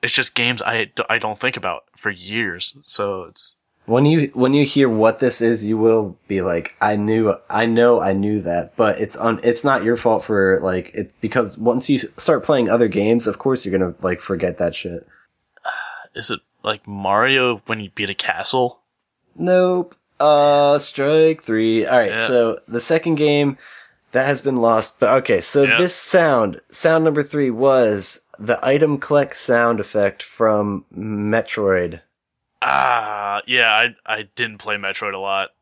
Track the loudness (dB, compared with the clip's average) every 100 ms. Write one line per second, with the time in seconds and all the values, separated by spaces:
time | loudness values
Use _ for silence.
0 | 0 0 0 0 -2 -2 -2 -4 -4 -6
1 | -2 -2 -4 -4 -6 -4 -8 -8 _ -10
2 | -8 -8 -8 -6 -4 -4 -6 -8 -4 -2
3 | -2 -4 -8 -10 -10 _ _ _ 0 2
4 | 4 4 0 0 2 2 2 4 2 4
5 | 2 2 -2 2 0 0 -2 2 4 2
6 | 0 -8 _ -4 -2 -4 -6 -2 0 0
7 | 0 0 2 -2 _ -2 0 4 4 4
8 | 2 0 0 -2 -2 -4 -4 -2 0 0
9 | -4 -2 -2 0 0 0 0 0 0 0
10 | 0 0 0 0 2 2 0 -4 -6 -10
11 | -10 _ -4 -2 -2 -2 0 0 0 -2
12 | -2 -4 0 0 2 0 2 2 2 0
13 | 2 2 0 -2 -2 -2 -2 -2 -2 -4
14 | -6 -6 -6 -4 -4 -2 -6 -4 -10 -12
15 | -16 _ _ _ _ _ -12 -10 -12 -16
16 | -16 -4 -4 -4 _ _ -8 -6 -8 -6
17 | 0 2 2 2 0 -2 -6 -8 -8 -8
18 | -8 -6 -6 -4 -2 0 -2 -4 _ _
19 | _ _ _ -6 0 2 2 0 -4 -12
20 | _ _ 4 4 4 4 4 2 0 -2
21 | 0 4 4 2 -2 0 2 2 2 2
22 | 2 0 2 2 2 -2 -6 -4 0 0
23 | 0 0 2 2 2 -2 -14 -20 -20 _
24 | _ -2 0 0 -2 0 2 2 0 0
25 | 2 2 2 0 2 2 4 4 2 0
26 | 2 2 4 2 0 -4 _ -2 2 4
27 | 2 0 -4 -2 -2 2 2 4 2 0
28 | -4 -8 _ -12 -4 -2 2 2 2 0
29 | 0 0 0 -4 0 2 2 0 -2 0
30 | 0 -2 -20 -2 0 2 -2 -6 -10 -12
31 | -8 -4 -2 -2 -2 -2 0 0 -2 -8
32 | _ _ _ _ _ _ -2 2 2 0
33 | -2 -6 -6 -6 -2 0 2 2 0 -4
34 | -8 -8 -8 -8 -8 -8 -8 -6 -6 -6
35 | -8 -6 -6 -4 -6 _